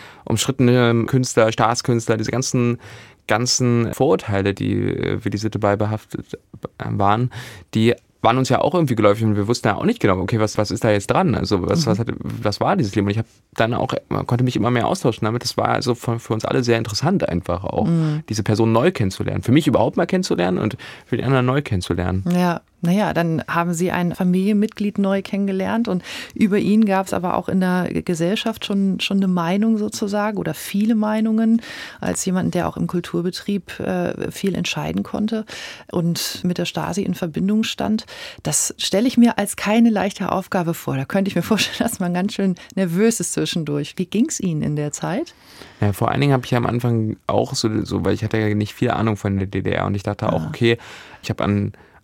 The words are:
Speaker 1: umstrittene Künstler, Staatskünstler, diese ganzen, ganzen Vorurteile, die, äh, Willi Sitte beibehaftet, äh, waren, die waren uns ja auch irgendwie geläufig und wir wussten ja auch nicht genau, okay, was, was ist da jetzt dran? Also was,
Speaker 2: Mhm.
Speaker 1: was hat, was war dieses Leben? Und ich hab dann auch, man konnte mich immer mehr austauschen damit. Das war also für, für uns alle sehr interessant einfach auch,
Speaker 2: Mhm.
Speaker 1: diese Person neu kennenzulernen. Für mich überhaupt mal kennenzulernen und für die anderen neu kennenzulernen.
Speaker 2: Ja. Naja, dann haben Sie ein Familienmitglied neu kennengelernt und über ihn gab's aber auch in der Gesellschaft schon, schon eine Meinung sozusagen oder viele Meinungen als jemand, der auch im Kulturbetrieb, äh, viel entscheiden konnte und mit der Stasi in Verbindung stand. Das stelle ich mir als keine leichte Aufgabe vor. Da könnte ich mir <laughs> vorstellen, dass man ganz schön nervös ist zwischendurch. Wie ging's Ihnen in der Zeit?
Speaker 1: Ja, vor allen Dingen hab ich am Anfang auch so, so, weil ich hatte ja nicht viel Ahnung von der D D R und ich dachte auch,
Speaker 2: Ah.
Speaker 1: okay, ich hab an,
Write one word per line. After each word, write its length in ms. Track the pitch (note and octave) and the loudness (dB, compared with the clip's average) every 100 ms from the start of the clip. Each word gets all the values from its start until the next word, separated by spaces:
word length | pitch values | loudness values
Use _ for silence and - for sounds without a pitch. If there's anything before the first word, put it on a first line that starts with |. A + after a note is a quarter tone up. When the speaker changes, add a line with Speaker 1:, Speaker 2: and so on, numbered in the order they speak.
| - - - | -20 -14 -4
Speaker 1:
umstrittene 800 | A2 - C3+ B2 B2+ A#2+ A#2 A2 | -2 0 2 4 6 4 4 2
Künstler, 440 | C3+ B2+ - A2 | 0 2 2 2
Staatskünstler, 640 | A2 A2+ A#2 - A#2 A2+ A2 | 4 2 2 0 0 0 -2
diese 140 | G#2+ | 0
ganzen, 460 | A#2+ C3 B2+ A#2+ A#2+ - - - - - | -2 0 0 0 -2 -8 -20 -20 -12 0
ganzen 640 | G#2+ B2 - B2 A#2+ A2+ | 0 2 0 2 2 2
Vorurteile, 600 | - C3 F#3 - G2 G2 | 0 2 2 0 0 0
die, 200 | G2 G#2 | 0 0
äh, 500 | G2+ G2+ - E2+ G2+ | 0 0 0 -2 -2
Willi 140 | A2 G#2+ | -2 -4
Sitte 220 | G#2+ G#2 | -4 0
beibehaftet, 720 | G#2 G#2 G#2+ G#2+ - - - - _ - - - | 2 2 0 -4 -8 -12 -12 -16 _ -16 -14 -10
äh, 80 | A2 | -6
waren, 420 | G#2+ G2 G#2+ B2 - - - - | 0 2 2 0 -4 -16 -18 -4
die 220 | A2 A2+ - _ - | 2 2 2 _ 0
waren 160 | A2 B2+ | 2 4
uns 100 | C3 | 2
ja 140 | B2+ | 2
auch 120 | - | 2
irgendwie 220 | F3+ D3 A2 | 2 0 4
geläufig 300 | G#2 G#2 A2 | 4 4 2
und 100 | G#2 | 2
wir 140 | G2+ | 2
wussten 180 | A#2+ A#2 | 0 0
ja 80 | G2 | 0
auch 80 | |
nicht 160 | F#3+ A#3+ | 0 2
genau, 180 | G#2+ F#2 | 2 2
okay, 200 | F2+ A2+ | 0 0
was, 180 | G#2+ - | 0 0
was 140 | G#2 | -2
ist 140 | F#2 A2+ | 0 2
da 60 | |
jetzt 160 | G#2 - | 2 2
dran? 280 | C3+ F#3 A2 | 2 2 0
Also 320 | - G2 F#2 | 0 0 2
was, 140 | E3+ | 0
Speaker 2:
Mhm. 100 | C3 | 2
Speaker 1:
was 80 | G#2+ | 0
hat, 80 | A#2 - | -2 -4
was 420 | - A2 G#2+ - | -6 -4 -4 -2
war 160 | B2 G3 | 0 2
dieses 180 | G#2 G#2+ | 0 0
Leben? 120 | G2+ | 0
Und 40 | |
ich 60 | G#2+ | 0
hab 80 | - _ _ - | -4 _ _ -2
dann 180 | A2+ | -2
auch, 200 | B2 - - - | 0 -2 -4 -4
man 180 | G2+ - | -4 0
konnte 200 | A#2+ B2+ | 0 2
mich 100 | G#2+ | 2
immer 160 | A2 | 0
mehr 160 | B2 - | 2 0
austauschen 380 | F#3 C3 - A2 | 0 0 0 -2
damit. 180 | A#2+ | -2
Das 140 | - - | -4 -2
war 100 | A2 | 0
also 260 | A2 A2 | 0 0
für, 260 | A#2 - A#2 | -2 -2 -4
für 140 | - | -4
uns 120 | A2 - | -4 0
alle 180 | C3+ | 0
sehr 140 | A#2 A2+ | 2 2
interessant 500 | A2+ G2+ D3+ G3 - | 0 -2 0 0 0
einfach 380 | E2+ - F2 - | -2 -2 -4 -2
auch, 200 | - - | 0 2
Speaker 2:
Mhm. 380 | E3+ D#3 D3+ - | 2 0 -2 -4
Speaker 1:
diese 140 | G#2+ | -4
Person 280 | G2+ G#2+ A2+ | 0 2 4
neu 220 | A2+ E3 | 4 2
kennenzulernen. 500 | F#3 G2 - G2 G2 | 2 -2 -2 -4 -2
Für 80 | - | 4
mich 160 | C#3+ D#3 | 4 4
überhaupt 300 | F#2 A#2 - | 2 2 0
mal 80 | F3 | 0
kennenzulernen 520 | F#3 F#3 - F3+ - | 0 0 0 0 0
und 200 | G#2 - - - - | -2 -4 -14 -16 -6
für 120 | A#2 | -2
die 60 | A#2 | 2
anderen 200 | C3+ B2 | 2 2
neu 160 | C#3 | 0
kennenzulernen. 640 | C#3+ F#2+ - F2 F2+ F#2 F3 | 0 -4 -2 -2 0 -2 0
Speaker 2:
Ja. 280 | F3 F3+ E3 _ - E3+ | 0 0 -2 _ -4 0
Naja, 280 | G3 F#3 | 2 2
dann 280 | D#3 E3+ D#3+ - | 0 0 -2 -2
haben 260 | E3+ F3 | -2 -2
Sie 180 | E3 F3+ | 0 0
ein 220 | F3 F3 | 0 -2
Familienmitglied 840 | - F3+ F3+ G3 G#3 G#3+ - G#3 G3+ | 0 0 2 2 2 0 -2 -4 0
neu 240 | G3 G3 | 0 0
kennengelernt 680 | - G3 G3+ F#3+ F#3+ A3 A3+ | -2 -2 -2 -2 -2 -2 0
und 160 | F#3 - - - | -2 -4 -14 -10
über 240 | - G#3 G3+ | 0 2 2
ihn 260 | F3 G#3+ | 4 4
gab's 300 | G#3+ F#3+ F#3+ | 4 2 0
aber 240 | F#3 F3 - | -2 0 0
auch 100 | - | 0
in 140 | F#3+ | 0
der 260 | F#3 F3+ F3 - | 2 0 0 -2
Gesellschaft 640 | E3+ E3 E3+ G#3+ A3+ G#3+ - | -2 0 0 0 -2 -6 -2
schon, 340 | G3 G3 F#3 | 0 0 0
schon 200 | - G3 | 0 0
eine 100 | F#3+ | 2
Meinung 480 | F3+ E3 G3+ A3+ G#3+ | 2 0 2 2 2
sozusagen 600 | G#3+ - G#3 G#3 G#3 G3 | -2 -4 -2 0 -2 -2
oder 160 | D#3+ | -4
viele 400 | D3+ - G3 G#3+ | -6 -4 0 2
Meinungen 680 | A3 G#3+ A3 A3 A3 A3+ A3+ - - - - | 2 2 2 2 2 4 2 0 -14 -14 -8
als 240 | - - F#3+ | -4 -2 -2
jemand, 300 | F#3 E3+ F3 | 0 0 0
der 120 | E3+ | -2
auch 80 | - | -2
im 120 | E3+ | -2
Kulturbetrieb, 920 | F3 - E3+ F3 - - G3+ - - | -2 -2 -4 -4 -4 -4 -4 -6 -8
äh, 500 | - F#3 F3 - - | -4 -2 -2 -4 -8
viel 220 | - G3 | -4 -4
entscheiden 480 | F3 F3 D3+ D3+ F#3 | -2 -4 -4 -4 -4
konnte 440 | - - G#3+ A3 G#3+ - - - - | -4 -4 -2 -4 -8 -14 -14 -16 -6
und 500 | F3 E3+ E3 - - | -2 0 -2 -6 -4
mit 140 | F3+ F3+ | -4 -2
der 80 | F3 | -4
Stasi 380 | - D#3 F3+ | -4 -4 -2
in 100 | F#3+ | -2
Verbindung 500 | F3 F3 D#3+ F#3+ G#3+ | -4 -4 -2 0 0
stand. 420 | A3 - G3 A3 - - - - | 0 -2 -2 -2 -4 -16 -16 -8
Das 320 | D#3 D3 - - | -4 -2 -2 -4
stelle 300 | - F#3+ B3+ | 0 2 4
ich 100 | A#3+ | 6
mir 200 | A#3 - | 6 4
als 180 | G3+ - | -4 -4
keine 340 | G3+ A3+ A#3 | 2 4 6
leichte 400 | G3+ G3 - F3+ | 4 -2 -2 0
Aufgabe 440 | F#3 - F#3+ E3 | 0 0 -2 -2
vor. 240 | E3 - C3+ | -2 -4 -4
Da 80 | C3+ | 0
könnte 240 | G3 G3 | 0 0
ich 60 | F3 | -2
mir 60 | |
<laughs> 0 | |
vorstellen, 480 | - G#3 - - A#3 | 0 0 0 -2 -4
dass 120 | - | -2
man 120 | F3 | -2
ganz 200 | F3 G3+ | 0 -2
schön 220 | - G3 F3 - - | 0 0 -2 -6 -2
nervös 460 | F#3 F3 A3+ - | 0 4 2 2
ist 100 | F3 | -2
zwischendurch. 640 | - D#3 F3 D3 C#3+ C#3+ - | -2 -2 -2 -2 -2 -4 -6
Wie 120 | F#3 | -2
ging's 340 | G#3 D#4 - | 0 0 0
Ihnen 200 | F#3 D3+ | -2 0
in 140 | D3 D3+ | 0 -2
der 160 | D3 | -4
Zeit? 420 | - D#3 G3 E4+ - - - - - | -4 -4 -4 -6 -12 -20 -20 -16 -2
Speaker 1:
Ja, 140 | G#2 | 0
vor 180 | G2 A#2 | 2 2
allen 80 | - | 2
Dingen 140 | C#3+ | 4
hab 100 | C3 | 2
ich 100 | A#2+ | 2
am 120 | B2 A#2 | 0 0
Anfang 500 | A#2+ A#2+ A#2 G#2+ - - | 0 0 0 0 -4 0
auch 280 | G#2 B2+ C3 | 0 0 0
so, 300 | A2+ G#2+ - | 0 0 -2
so, 180 | G2 | 0
weil 100 | F2+ | 0
ich 120 | G2+ A2 | 0 -2
hatte 120 | A2 | 0
ja 160 | G#2+ | 0
nicht 200 | G#2 G#2+ | 0 -2
viel 180 | - A#2+ | -2 -2
Ahnung 240 | - A2 G#2 | 0 0 0
von 220 | G#2 G2 | -2 -2
der 100 | F#2+ | -2
D 140 | F#2+ | -2
D 100 | F#2+ | -2
R 140 | F2 F#2+ | 0 0
und 100 | G2+ | -2
ich 80 | |
dachte 300 | G#2 G2+ A2 | -2 -2 -2
auch, 100 | - | -2
Speaker 2:
Ah. 40 | D#2+ | -4
Speaker 1:
okay, 280 | - A#2 A#2 - - - - | 0 2 2 -4 -20 -20 -14
ich 80 | - | -8
hab 100 | G#2+ | -2
an, 320 | - G2+ G2+ - - - | 0 0 -2 -6 -20 -16